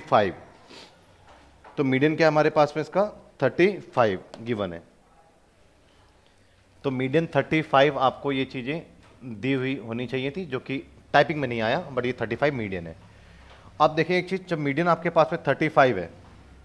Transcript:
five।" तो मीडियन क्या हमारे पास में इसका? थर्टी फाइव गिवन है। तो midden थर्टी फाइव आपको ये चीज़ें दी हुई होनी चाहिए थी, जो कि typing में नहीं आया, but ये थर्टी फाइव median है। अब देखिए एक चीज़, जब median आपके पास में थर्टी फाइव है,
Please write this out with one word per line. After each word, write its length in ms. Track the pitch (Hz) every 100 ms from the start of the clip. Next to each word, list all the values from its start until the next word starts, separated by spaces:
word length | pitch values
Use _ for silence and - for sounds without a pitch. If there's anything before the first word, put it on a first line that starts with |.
| -
five।" 260 | 127 101 85 - - - - - _ _ _ - - - _ - -
तो 60 |
मीडियन 320 | 139 131 151 156
क्या 120 | 160
हमारे 220 | 151 151
पास 240 | 156 147 156
में 60 |
इसका? 240 | 147 180 208 - - -
थर्टी 260 | 131 - 180 180 - -
फाइव 280 | 117 90 - -
गिवन 320 | 117 113 98
है। 80 | 85 - _ _ _ _ _ _ _ _ _ _ _ _ _ _ _ _ _ _ _
तो 80 | 143
midden 360 | 131 131 147 165 139
थर्टी 260 | 139 156
फाइव 340 | 151 139 143 139
आपको 320 | 127 - 139
ये 140 | 135 135
चीज़ें 380 | 135 120 160 - - - - 139 110
दी 120 | 131
हुई 220 | 135 131 135
होनी 300 | 113 117 127
चाहिए 240 | 131 131
थी, 140 | 143 180
जो 140 | 127
कि 180 | - 135 - - -
typing 260 | 143 147 151
में 80 | 135
नहीं 140 | 117
आया, 280 | 110 143 170
but 160 | 127 123
ये 80 |
थर्टी 220 | 123 113 113
फाइव 180 | 143
median 340 | 139 107 92 82
है। 80 | 82 - - - - - - - -
अब 140 | 156 156
देखिए 220 | 160 180
एक 100 | 180
चीज़, 120 | 190
जब 160 | 185 165
median 280 | 143 139 175
आपके 220 | 170 170
पास 200 | 170 156
में 100 | 170
थर्टी 260 | - 135 156
फाइव 300 | 151 131 104
है, 100 | 82 - - - - -